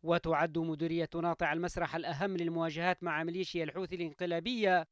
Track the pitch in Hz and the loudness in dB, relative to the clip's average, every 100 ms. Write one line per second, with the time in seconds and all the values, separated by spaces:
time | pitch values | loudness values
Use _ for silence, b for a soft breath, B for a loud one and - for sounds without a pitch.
0 | 160 170 165 156 165 156 165 151 165 165 | 2 2 4 2 2 2 -2 -2 0 0
1 | 160 170 170 165 160 160 175 175 160 160 | -2 0 -2 0 0 0 -2 -2 -2 -2
2 | 170 147 196 185 170 165 165 156 175 180 | -4 -2 -2 0 -2 0 -2 0 0 0
3 | 175 151 165 175 180 175 156 175 180 175 | 0 -2 -2 -2 -4 -2 -2 -4 -6 -4
4 | 170 147 180 170 170 247 202 180 160 | -6 -4 -2 -2 0 2 4 4 2